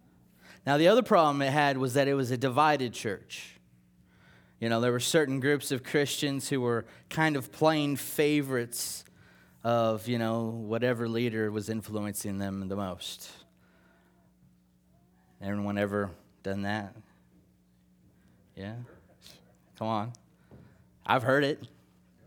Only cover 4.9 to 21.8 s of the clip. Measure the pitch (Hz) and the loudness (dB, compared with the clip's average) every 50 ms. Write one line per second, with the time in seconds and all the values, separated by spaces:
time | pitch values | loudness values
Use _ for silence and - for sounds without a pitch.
4.9 | 123 123 123 - - 165 151 135 131 135 127 143 147 147 - - 143 123 - - | 2 0 0 2 2 2 2 2 0 0 0 0 0 0 0 -4 -4 -4 -4 -2
5.9 | - 151 143 139 - - - 143 139 139 131 - 143 135 123 120 120 113 - - | 0 0 0 0 -2 -4 -4 -4 -4 -4 -4 -2 -2 0 0 0 0 -2 -4 -6
6.9 | - - - _ - 160 160 160 151 139 127 - - - 156 156 156 151 147 143 | -14 -20 -18 _ -2 0 2 2 2 0 -4 -6 -4 0 2 2 2 2 0 -2
7.9 | 143 131 - - - - 151 147 151 147 143 135 131 123 120 120 - - - - | -2 -4 -6 -4 0 0 2 2 2 2 0 0 -2 -4 -4 -4 -6 -8 -8 -8
8.9 | - - - - _ - - - - - - _ _ _ - 117 117 117 113 113 | -10 -12 -14 -18 _ -20 -20 -20 -20 -20 -20 _ _ _ -2 0 2 2 2 2
9.9 | 110 107 101 117 123 117 113 113 113 117 113 113 113 113 110 104 110 113 120 127 | 0 -2 -2 -2 -2 -2 0 0 -2 -2 -2 -4 -6 -6 -6 -4 -2 0 0 0
10.9 | 123 113 120 113 113 117 120 120 110 113 110 107 104 107 101 107 110 113 101 - | 0 0 -2 -2 -2 0 0 0 0 0 -2 -2 -2 -4 -4 -4 -4 -6 -6 -6
11.9 | 107 107 104 104 101 - - 107 98 98 101 98 98 98 98 92 98 101 101 92 | -6 -6 -4 -4 -6 -6 -6 -6 -6 -4 -4 -4 -4 -6 -6 -6 -6 -4 -4 -6
12.9 | 90 87 - - - - - - - - - _ _ _ _ _ _ _ _ _ | -6 -8 -10 -12 -12 -12 -16 -18 -20 -20 -20 _ _ _ _ _ _ _ _ _
13.9 | _ _ _ _ _ _ _ _ _ _ _ _ _ _ _ _ _ _ _ _ | _ _ _ _ _ _ _ _ _ _ _ _ _ _ _ _ _ _ _ _
14.9 | _ _ _ _ _ _ _ _ _ _ 98 98 101 104 101 101 101 101 104 101 | _ _ _ _ _ _ _ _ _ _ -8 -6 -4 -4 -2 -2 0 0 0 0
15.9 | 98 104 101 95 80 - - _ _ _ - 98 98 101 98 98 104 110 101 95 | 0 0 -2 -2 -6 -12 -20 _ _ _ -8 -6 -4 -4 -4 -4 -4 -4 -6 -8
16.9 | - 110 107 _ _ _ _ _ _ _ _ _ _ _ _ _ _ _ _ _ | -14 -18 -20 _ _ _ _ _ _ _ _ _ _ _ _ _ _ _ _ _
17.9 | _ _ _ _ _ _ _ _ _ _ _ _ _ - 95 101 113 120 123 - | _ _ _ _ _ _ _ _ _ _ _ _ _ -14 -12 -10 -10 -12 -14 -16
18.9 | - - - _ _ _ - - - - _ _ _ _ _ _ _ - 110 110 | -18 -20 -20 _ _ _ -20 -20 -20 -20 _ _ _ _ _ _ _ -8 -6 -4
19.9 | 113 107 104 120 123 - _ _ _ _ _ _ - - - - - _ _ _ | -2 -2 -4 -6 -10 -14 _ _ _ _ _ _ -20 -20 -20 -20 -20 _ _ _
20.9 | _ _ _ 92 110 131 117 131 131 143 147 139 156 - - - - _ | _ _ _ 2 2 4 4 4 4 4 4 2 0 -2 -8 -14 -20 _